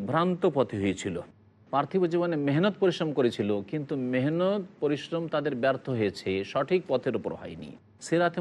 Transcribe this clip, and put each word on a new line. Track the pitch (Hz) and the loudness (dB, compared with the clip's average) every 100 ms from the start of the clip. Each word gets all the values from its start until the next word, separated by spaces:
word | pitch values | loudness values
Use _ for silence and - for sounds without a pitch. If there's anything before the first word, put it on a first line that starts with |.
| 101 | 2
ভ্রান্ত | 160 185 175 185 | 0 2 2 2
পথে | 143 123 104 | 2 0 0
হয়েছিল। | 98 92 107 82 - - - _ - | 0 0 -4 -6 -10 -18 -20 _ -4
পার্থিব | 135 139 190 175 | -2 0 0 2
জীবনে | 175 175 156 143 | 0 0 0 2
মেহনত | 143 208 - | 2 2 2
পরিশ্রম | 190 160 160 143 | 2 2 0 2
করেছিল | 120 113 104 104 98 | 2 2 0 0 -2
কিন্তু | 156 143 143 127 | -6 -4 -4 0
মেহনত | 127 139 165 185 208 180 - | 0 2 2 2 0 -4 -2
পরিশ্রম | 147 147 - 170 160 | -2 -2 -2 -4 -2
তাদের | 151 147 127 | -2 -2 0
ব্যর্থ | 131 131 - | 2 0 -2
হয়েছে, | 120 101 - 98 95 98 | 0 0 0 -2 -2 -2
সঠিক | 139 139 185 165 | -2 2 0 2
পথের | 131 135 110 | 0 0 -2
উপর | - - | -4 -8
হয়নি, | 87 82 76 - _ - - | -10 -12 -14 -16 _ -12 -2
সিরাতে | 165 175 170 | 2 2 0